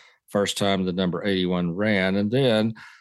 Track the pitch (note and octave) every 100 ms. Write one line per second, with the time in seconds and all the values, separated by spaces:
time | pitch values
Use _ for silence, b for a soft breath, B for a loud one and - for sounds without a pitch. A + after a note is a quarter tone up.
0 | B B _ G#2 G2 - G2+ G2 F#2 F2+
1 | F#2 E2+ G#2 F#2+ F2+ F2+ F2 E2+ G#2+ G2+
2 | F#2 G2 G#2 B2 C3 A2 A2+ A2+ B B